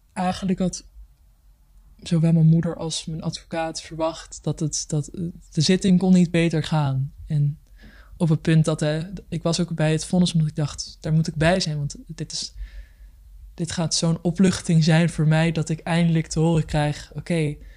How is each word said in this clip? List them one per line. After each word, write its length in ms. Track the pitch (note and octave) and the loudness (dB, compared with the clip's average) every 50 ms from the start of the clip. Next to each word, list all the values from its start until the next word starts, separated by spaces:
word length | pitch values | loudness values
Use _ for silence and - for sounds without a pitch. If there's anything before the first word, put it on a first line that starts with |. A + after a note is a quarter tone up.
| _ _ | _ _
eigenlijk 460 | _ G3 F3+ F#3 F#3 - G3 F#3 F#3 - | _ -4 -2 -2 -2 -2 -2 -2 0 0
had 300 | F#3+ F3 - - - - _ - - - _ _ _ _ _ _ _ _ _ _ _ _ _ - _ - - | 0 -2 -2 -6 -14 -18 _ -20 -20 -20 _ _ _ _ _ _ _ _ _ _ _ _ _ -20 _ -20 -20
zowel 360 | - - - E3+ D#3+ D#3+ E3 | -20 -6 -2 0 2 4 4
mijn 140 | E3 E3 D#3+ | 4 6 6
moeder 300 | D#3+ E3 E3 E3 E3+ D#3+ | 6 6 4 2 -2 -6
als 280 | - E3 D#3+ - - - | -6 -8 -8 -8 -8 -8
mijn 180 | E3 D#3+ D#3+ | -8 -10 -8
advocaat 600 | - E3 - - - - E3+ E3 E3 D#3+ D#3+ - | -8 -10 -10 -10 -14 -10 -6 -6 -6 -6 -8 -10
verwacht 560 | - - E3 D#3+ D#3+ E3 D#3+ - - - - - | -14 -12 -6 -4 -4 -4 -4 -6 -14 -18 -20 -8
dat 180 | - - D3 - | -6 -6 -4 -4
het, 240 | D#3+ D3 - - - - | -4 -4 -4 -6 -6 -4
dat, 180 | E3 D3+ C#3 - | -4 -4 -4 -6
eh, 140 | - G3 E3+ E3+ - - - - | -8 -8 -8 -8 -10 -14 -20 -6
de 80 | - E3 | -2 0
zitting 380 | C#3+ - F#3 F#3 - F#3+ F3+ F3 | 2 2 2 2 4 4 4 4
kon 140 | F#3+ F#3 | 6 6
niet 180 | F#3 F3+ F3+ E3 | 6 6 6 4
beter 320 | F3 E3+ E3 E3+ E3 D#3 | 2 2 2 2 0 -2
gaan. 500 | D3 - D#3+ D#3 D3 C3+ C3+ C3 C#3 C#3 - - - | -2 0 0 0 0 0 0 -2 -4 -4 -8 -14 -8
En 320 | - D#3+ D3 D3 C#3+ D3+ - _ _ - - - - - - - - - | -2 0 0 0 0 -2 -6 _ _ -20 -20 -20 -20 -20 -20 -20 -20 -6
op 120 | - F3+ D#3 | -2 0 2
het 140 | E3 - | 2 2
punt 220 | - E3+ D#3+ D#3+ D#3 | 2 4 4 4 4
dat, 180 | E3 D#3 - | 2 0 0
eh, 220 | D#3+ D3+ D3+ D#3+ E3 G3 F#3+ - - - | -2 -2 -2 -4 -6 -8 -12 -14 -12 -8
ik 140 | F3 D#3+ | -8 -4
was 180 | - E3+ E3 - | -2 -2 0 0
ook 140 | F3 - E3+ | -2 -4 -2
bij 180 | D#3+ D#3 D#3 | 0 0 2
het 120 | D#3+ D#3 - | 0 0 -2
vonnis, 280 | - - F3+ F3+ E3+ | 0 2 2 2 4
omdat 160 | - D#3+ D#3 D3+ | 2 2 0 0
ik 80 | - | -2
dacht, 420 | D#3+ D3 - - - - - - - | -4 -4 -4 -6 -10 -12 -14 -16 -10
"Daar 120 | - D#3+ | -4 0
moet 140 | D#3 D#3+ D#3+ | 0 0 0
ik 80 | - D#3+ | 0 -2
bij 260 | D3+ D#3 E3 F#3 F#3+ | 0 2 2 2 2
zijn, 160 | F3+ D#3+ D3+ | 0 -2 -4
want 200 | D3 C#3+ - - - - | -4 -6 -6 -8 -12 -16
dit 260 | - D#3+ - D3+ - | -16 -12 -12 -10 -10
is, 220 | - - - - - - - - - - - - - _ - - - - - - - - - - - | -8 -10 -10 -10 -12 -14 -14 -12 -14 -18 -18 -18 -20 _ -20 -20 -20 -20 -20 -20 -20 -20 -20 -18 -8
dit 180 | - E3+ D#3+ | -8 -8 -6
gaat 220 | - - E3 D#3 - | -4 -4 -2 -2 -2
zo'n 240 | - E3+ E3 E3 - | 0 0 0 0 0
opluchting 640 | - F3+ E3 - F#3+ F#3 F3+ - - - E3 D#3+ D#3 | -2 -2 2 4 4 4 2 0 0 2 2 4 4
zijn 260 | E3+ D#3 D#3+ F3 D#3+ | 6 4 4 4 2
voor 160 | - - D3+ | 0 0 2
mij, 260 | D#3 D#3 D#3 D#3+ E3 | 4 4 4 2 2
dat 160 | D#3+ D#3+ D3+ - | 0 -2 -4 -4
ik 120 | D#3+ D#3 | -6 -6
eindelijk 460 | - - E3 E3+ E3+ E3+ D#3+ E3 D#3 | -4 -2 0 2 2 2 2 0 -2
te 120 | - - D#3+ | -2 -2 0
horen 240 | D#3+ E3+ E3 D#3 D#3 | 2 2 2 2 0
krijg, 480 | - - D3+ D3 D3 D3 - - - - | 0 0 0 0 0 -2 -6 -12 -14 -14
oké, 420 | D3+ - - F3 E3 D#3 C#3+ D3+ - - - - | -14 -6 -4 -2 -2 0 -2 -4 -8 -14 -20 -20